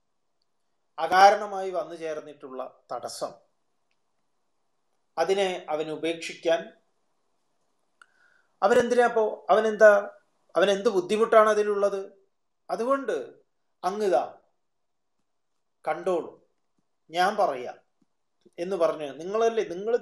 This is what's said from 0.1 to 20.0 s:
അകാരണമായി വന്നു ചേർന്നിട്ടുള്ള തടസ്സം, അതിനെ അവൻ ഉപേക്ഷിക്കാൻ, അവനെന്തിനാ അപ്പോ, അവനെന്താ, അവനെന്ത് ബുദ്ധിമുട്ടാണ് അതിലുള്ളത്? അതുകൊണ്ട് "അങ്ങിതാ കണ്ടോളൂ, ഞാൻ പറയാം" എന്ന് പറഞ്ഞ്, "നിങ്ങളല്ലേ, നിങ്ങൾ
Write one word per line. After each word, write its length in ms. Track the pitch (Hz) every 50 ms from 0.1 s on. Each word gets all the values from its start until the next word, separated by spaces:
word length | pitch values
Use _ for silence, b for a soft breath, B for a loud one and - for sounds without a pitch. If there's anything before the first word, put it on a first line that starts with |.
| _ _ _ _ _ _ _ _ _ _ _ _ _ _ _ _ - -
അകാരണമായി 720 | 165 165 180 185 196 208 214 208 208 208 196 190 190 190
വന്നു 260 | 180 170 151 156 170
ചേർന്നിട്ടുള്ള 640 | 165 165 160 151 151 139 147 147 - 151 131 127 127 127 127 - _ _
തടസ്സം, 460 | - 127 120 120 123 - - 143 110 - - _ _ _ _ _ _ _ _ _ _ _ _ _ _ _ _ _ _ _ _ _ _ _ _ _ _ _ _ _ _ _ _ _ _ -
അതിനെ 500 | 160 170 180 196 202 196 185 180 156 - 151
അവൻ 220 | 151 151 156 156
ഉപേക്ഷിക്കാൻ, 800 | 151 143 - 165 165 165 - - - - - 165 165 170 165 - - _ _ _ _ _ _ _ _ _ _ _ _ _ _ _ _ _ _ _ _ _ _ _ _ _ b b b b b b b b b b b -
അവനെന്തിനാ 440 | 190 202 240 254 240 226 240 247 240
അപ്പോ, 180 | 233 233 226 214 208 - - - -
അവനെന്താ, 440 | 185 214 220 220 214 196 220 208 202 202 202 202 - _ _ _ _ _ _ _ -
അവനെന്ത് 360 | 165 185 202 196 196 196 233
ബുദ്ധിമുട്ടാണ് 600 | 196 185 175 180 214 214 226 220 226 220 214 214
അതിലുള്ളത്? 640 | 214 208 208 208 202 202 202 202 196 196 196 - - _ _ _ _ _ _ _ _ _ _ -
അതുകൊണ്ട് 480 | 185 185 226 262 277 277 262 214 175 135 117 - - _ _ _ _ _ _ _ _ -
"അങ്ങിതാ 420 | - 185 202 214 214 190 170 143 123 - - - _ _ _ _ _ _ _ _ _ _ _ _ _ _ _ _ _ _ _ _ _ _ _ _ _ _ _ _ -
കണ്ടോളൂ, 480 | 160 160 170 175 190 180 160 135 - - _ _ _ _ _ _ _ _ _ _ _ _ _ _ _
ഞാൻ 260 | 156 175 180 202 214
പറയാം" 420 | 208 190 156 135 127 120 95 - - _ _ _ _ _ _ _ _ _ _ _ _ _ - _ -
എന്ന് 180 | 170 185 196
പറഞ്ഞ്, 380 | 175 165 156 147 156 151 139 131
"നിങ്ങളല്ലേ, 540 | 147 165 190 208 226 233 226 226 220 185 165
നിങ്ങൾ 280 | 170 185 202 226 240 226